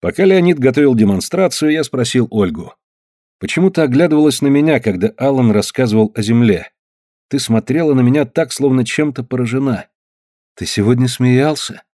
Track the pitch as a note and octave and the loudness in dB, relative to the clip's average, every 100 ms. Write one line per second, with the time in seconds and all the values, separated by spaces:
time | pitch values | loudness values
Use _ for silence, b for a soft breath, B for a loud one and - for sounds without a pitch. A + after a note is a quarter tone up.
0 | B2 - F#3+ F#3+ F3 D#3 C3 B2+ C#3+ A#2 | -6 0 2 4 2 2 0 2 2 2
1 | G#2 G2+ - F3 F#3 - D3+ D#3 C#3+ B2+ | 2 0 -4 -2 -2 -2 -2 -2 -2 -4
2 | A#2+ B2+ A2+ A2 F#2+ D#2+ - - _ _ | -2 0 -2 0 -2 -4 -14 -20 _ _
3 | _ _ _ - F#2+ D#3+ F#3 F3+ D3 C3 | _ _ _ -14 -8 0 0 2 0 2
4 | E3+ D3+ D3+ C3 C#3 C#3 D#3 C3+ A2 F#2 | 2 4 2 2 0 2 2 0 0 -2
5 | A2 - C3+ C3+ A#2 G#2 - - B2 A2 | -4 -2 -2 2 2 2 -2 -2 0 2
6 | G#2+ - G#2 A#2 A#2 E2+ - _ _ _ | 0 -2 0 2 2 0 -4 _ _ _
7 | _ _ - C#3 - A2+ - D3 D#3 C3 | _ _ -8 -6 -2 -2 0 -2 0 2
8 | B2 C#3+ C3 - E3 - C#3 C3 A#2 - | 2 2 -2 -2 -4 -2 0 0 -2 -2
9 | D3+ C3 A#2+ B2+ A#2+ C3 C#3 G2+ - _ | -4 -4 -8 -4 -4 -2 -2 -4 -8 _
10 | _ _ _ _ _ - F2+ - G#2 B2 | _ _ _ _ _ -14 -8 -2 0 2
11 | B2+ - B2+ B2 D3 D3 - - _ | 0 0 2 2 2 -2 -8 -14 _